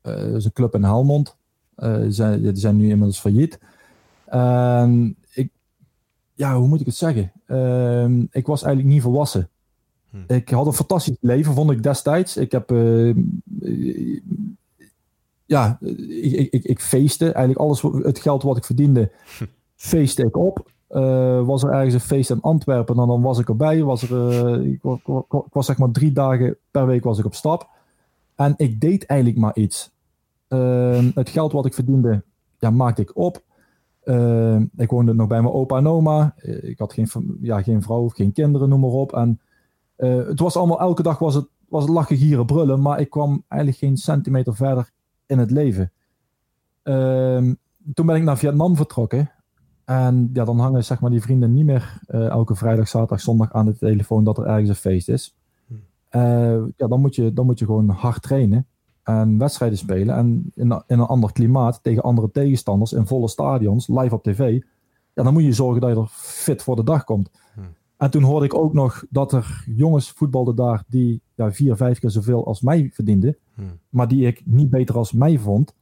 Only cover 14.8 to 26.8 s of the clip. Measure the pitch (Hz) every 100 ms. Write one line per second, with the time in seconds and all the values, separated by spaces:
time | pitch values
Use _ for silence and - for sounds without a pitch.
14.8 | _ _ _ _ _ _ _ 147 110 120
15.8 | - - - - 147 135 135 127 - 120
16.8 | - 131 143 - 165 - 131 135 151 143
17.8 | - 131 131 120 - 139 139 120 - 123
18.8 | 143 127 104 _ - - 110 _ _ _
19.8 | - 170 139 - 120 - 180 - - _
20.8 | _ 147 131 131 127 127 123 139 139 135
21.8 | 131 123 - 123 127 117 156 160 - 127
22.8 | 113 120 120 120 127 120 117 110 156 160
23.8 | 147 123 120 123 120 120 120 120 135 131
24.8 | - 127 - 135 - 143 - 147 131 135
25.8 | 131 113 151 139 135 127 123 - _ 143